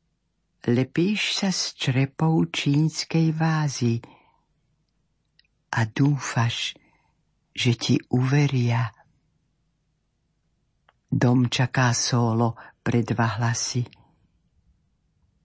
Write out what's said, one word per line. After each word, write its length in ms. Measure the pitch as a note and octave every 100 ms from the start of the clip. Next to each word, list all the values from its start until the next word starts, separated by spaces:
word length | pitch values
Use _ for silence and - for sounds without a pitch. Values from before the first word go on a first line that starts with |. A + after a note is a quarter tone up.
| _ _ _ _ _ _
Lepíš 800 | - A#2+ C3 - F3+ G#3 - -
sa 80 | G3
s 240 | F3+ - -
črepou 640 | - B2+ C3+ - D#3+ D#3+ E3
čínskej 880 | - - C#3+ D#3 - - E3 D#3+ D#3
vázy 640 | D#3+ D#3 D3+ - A#2+ A#2 - - _ _ _ _ _ _ _ _ _ _ _ _ _ _ _ -
a 40 |
dúfaš, 960 | A2+ - C#3 C#3+ - - A#2+ - - - _ _ _ _ _ _ _
že 240 | - B2 A#2
ti 200 | - A#2+ - B2+
uveria. 720 | C3 C#3+ C#3+ C3 A#2+ A#2+ A#2 - _ _ _ _ _ _ _ _ _ _ _ _ _ _ _ _ _ _ _ _ -
Dom 400 | A#2 A#2+ B2+ B2
čaká 400 | - B2+ - B2
sólo 640 | A#2+ - B2 A#2+ A2+ A#2 - - -
pre 240 | - B2
dva 320 | A2 A2+ A2+ G#2
hlasy. 480 | A#2+ A#2+ - B2+ B2 - _ _ _ _ _ _ _ _ _ _ _ _ _ _